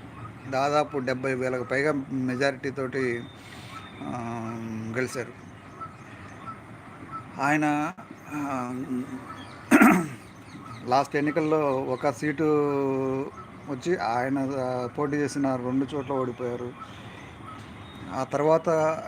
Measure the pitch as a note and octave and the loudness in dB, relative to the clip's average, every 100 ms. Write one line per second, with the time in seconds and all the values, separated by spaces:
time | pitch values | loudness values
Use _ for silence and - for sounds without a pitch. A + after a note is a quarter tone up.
0 | - - - - C3 C3 C#3+ D3 C#3+ C#3+ | -14 -12 -14 -12 -2 2 4 4 4 2
1 | B2+ B2+ C3+ C3 B2+ B2+ A#2+ C3 D3 C#3+ | 0 0 0 0 0 0 0 2 4 2
2 | C3+ C3+ B2+ B2 C#3 C3 C3+ C3 C3 C3 | 0 -2 0 2 2 2 -4 -4 -2 0
3 | B2+ A#2+ A#2+ - - - - - - - | 0 0 -4 -14 -16 -14 -14 -14 -14 -12
4 | C#3+ B2+ A#2 A#2 A2+ A2+ A2+ A2 A2+ A2+ | -8 -6 -6 -6 -6 -6 -6 -6 -4 -2
5 | B2 C#3 A#2 - - - - - - - | -2 -4 -8 -10 -16 -18 -16 -14 -14 -14
6 | - - - - C6+ C6+ - - - - | -18 -16 -16 -14 -12 -14 -14 -18 -16 -16
7 | - - - - C3+ D3+ D3+ D3 D#3 F#3 | -12 -12 -10 0 2 4 4 2 0 -6
8 | - - - D3 C#3+ C3+ B2 B2+ C3 B2+ | -12 -16 -10 -6 -4 -4 -4 -6 -4 -4
9 | B2+ B2+ - - - - - B3 A3 F#3 | -4 -8 -10 -14 -14 -10 6 10 10 8
10 | D#3 A#2+ - - - - - - - C3 | 4 -6 -16 -18 -16 -16 -14 -8 4 4
11 | C#3 D3 D3 D3 D#3 D#3 C#3+ C3 C#3 B2+ | 4 2 2 2 4 4 4 2 0 0
12 | D3 C3 D3+ D3 D#3 D3+ D3 C#3 C#3 C3+ | 2 2 0 2 4 4 4 2 2 2
13 | C3+ C3+ C#3+ - - - - C3 E3 F3+ | 0 0 -4 -8 -14 -12 -8 -4 0 0
14 | A2 A#2 C3 C#3 C3+ C#3 B2+ B2+ B2 A#2 | 2 2 2 2 0 0 0 -2 -2 -2
15 | D3 D3 C#3+ C#3+ C#3 C3 B2 C3 C3+ D3 | 0 2 0 2 2 2 0 0 0 -2
16 | B2+ C#3 B2+ A#2+ B2 A#2+ B2 - - - | -2 0 0 -2 -4 -4 -6 -10 -14 -14
17 | - - - - - - - - - - | -16 -16 -16 -16 -14 -14 -14 -14 -14 -14
18 | - B2 C3 C#3 D3+ E3 E3 D#3+ D#3 D#3+ | -8 -4 0 4 6 6 6 4 4 2